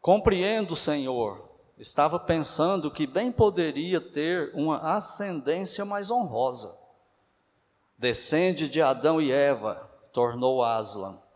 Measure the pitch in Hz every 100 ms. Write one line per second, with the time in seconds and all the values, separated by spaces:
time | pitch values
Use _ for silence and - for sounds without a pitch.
0 | - 202 208 190 190 220 196 165 - 147
1 | 131 127 110 95 - _ _ _ 117 -
2 | 147 170 - 165 147 - 165 196 151 -
3 | 147 170 247 240 214 185 165 135 170 180
4 | - 147 156 180 156 - 151 147 156 196
5 | - - 202 165 135 165 190 - 202 202
6 | 202 240 196 113 131 123 107 - - _
7 | _ _ _ _ _ _ _ _ _ _
8 | 123 117 - 156 185 160 151 147 151 131
9 | 139 160 151 131 143 131 107 117 - -
10 | _ - 120 120 127 131 120 113 107 107
11 | 95 95 _